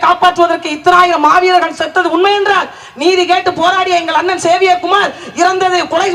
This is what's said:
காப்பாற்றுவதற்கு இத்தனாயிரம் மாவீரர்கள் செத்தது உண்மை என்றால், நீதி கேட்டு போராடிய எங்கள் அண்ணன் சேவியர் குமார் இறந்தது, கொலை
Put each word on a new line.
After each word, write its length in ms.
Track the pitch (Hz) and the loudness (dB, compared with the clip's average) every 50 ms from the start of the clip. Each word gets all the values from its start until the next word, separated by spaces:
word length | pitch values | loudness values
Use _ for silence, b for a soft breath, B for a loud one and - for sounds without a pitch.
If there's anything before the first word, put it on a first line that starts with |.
| 339 | 0
காப்பாற்றுவதற்கு 640 | 330 349 349 370 359 359 349 339 339 330 330 330 320 302 | 0 0 2 0 0 2 2 0 0 0 -2 -6 -6 -8
இத்தனாயிரம் 480 | 285 - 349 359 359 359 349 339 311 294 | -2 0 2 4 4 4 2 2 0 2
மாவீரர்கள் 520 | 302 339 359 370 370 359 359 339 330 302 - | 2 2 2 2 2 2 2 0 -2 -4 -6
செத்தது 280 | 320 311 311 381 359 294 320 | -6 -4 -2 -2 -2 0 0
உண்மை 160 | 330 370 403 403 415 | 0 2 2 2 0
என்றால், 300 | 403 403 392 370 302 254 B B B B B 240 285 | 0 0 0 -2 -2 -4 B B B B B -4 -2
நீதி 220 | 349 381 359 349 - 349 | 0 2 2 2 0 0
கேட்டு 200 | 370 370 370 359 - | 0 0 -2 -2 0
போராடிய 400 | 320 349 381 370 370 370 359 349 330 | 0 0 0 0 0 0 -2 -2 -2
எங்கள் 160 | 320 294 302 | -2 -2 -2
அண்ணன் 240 | 339 359 370 339 - | -2 -2 -2 -2 0
சேவியர் 360 | 330 339 359 381 370 359 359 - | 0 2 2 2 2 2 0 0
குமார் 280 | 339 381 403 392 330 B B B B B - | 0 0 0 0 -2 B B B B B 0
இறந்தது, 400 | 349 370 381 370 370 370 359 349 320 - - | 0 0 2 0 0 0 0 -2 -2 -2 -2
கொலை 160 | 359 381 392 | 0 0 2